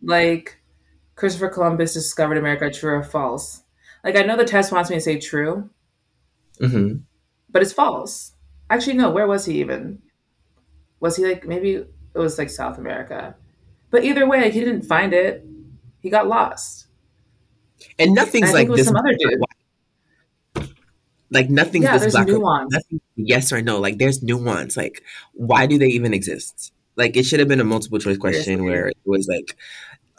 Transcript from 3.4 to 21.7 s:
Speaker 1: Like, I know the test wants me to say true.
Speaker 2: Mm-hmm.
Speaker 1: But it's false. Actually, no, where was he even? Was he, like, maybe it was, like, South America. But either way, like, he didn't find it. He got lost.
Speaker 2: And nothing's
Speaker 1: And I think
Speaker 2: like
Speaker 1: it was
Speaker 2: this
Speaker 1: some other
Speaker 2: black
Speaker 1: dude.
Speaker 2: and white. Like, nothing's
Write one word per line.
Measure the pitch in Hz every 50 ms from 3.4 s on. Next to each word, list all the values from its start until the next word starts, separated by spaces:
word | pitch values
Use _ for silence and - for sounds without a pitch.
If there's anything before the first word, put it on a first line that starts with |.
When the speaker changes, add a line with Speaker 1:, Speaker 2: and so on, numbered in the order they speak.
| - - - - _ _ _ _ _ - - _ -
Speaker 1:
Like, | 190 196
I | 202
know | 196 214 226
the | 226 233
test | 233 208 196 190 -
wants | 185 180 175 180
me | 175
to | 160
say | 160 165 151 147
true. | - - 160 147 147 156 185 202 202 - _ _ _ _ _ _ _ _ _ _ _ _ _ _ _ _ _ -
Speaker 2:
Mm-hmm. | 127 127 123 104 98 104 123 - - _ _ _ _ _ _ _ _ _
Speaker 1:
But | - 185
it's | 202 -
false. | - 285 294 339 - - - - - - - - - _ _ - _ - - -
Actually, | 226 240 - 277 254
no, | 254 247 175
where | 160 202 214
was | 202 196 190 -
he | 175 151 147
even? | 139 - - 65 - 69 - - _ _ _ _ _ _ _ _ _ _ _ _ _ _ _ _ _ _ _ _
Was | 160 170 165
he, | 185 185
like, | 185 180 180 -
maybe | 165 175 180 196 196 190
it | 196 - - - - - - -
was, | 170 165 160 156 156
like, | 143 143
South | - - 127 127 127 131
America. | - - - - - - 127 - - - - _ _ _ _ _ _ _ _ _ _ _
But | 240 240 247
either | 277 277 277 269 269
way, | 277 262
like, | 233 208
he | 208 233
didn't | 240 247 226 -
find | - - 214 185 196 185
it. | 175 180 185 190 - - - - - - - - - - - - - _
He | - 185
got | 214 214 202 202
lost. | 226 226 - - - - - - - - - _ _ _ _ _ _ _ _ _ _ _ _ _ _ _ _ _ _ - - - _ -
Speaker 2:
And | 170 190 196
nothing's | 247 - - - 226 190 190
Speaker 1:
And | 185
I | 143
think | - -
Speaker 2:
like |
Speaker 1:
it |
was | - 135
Speaker 2:
this | 254
Speaker 1:
some | 226 -
other | 226 262 277
Speaker 2:
black | - -
Speaker 1:
dude. | 151 113
Speaker 2:
and | 127 -
white. | 123 - - _ _ _ _ _ _ _ _ _ _ _ _ _ _ _ _ _ _ _ - - - - - _ _ _ _ _ _ _ _ _ _ -
Like, | - 131 131 131
nothing's | 139 143 165 165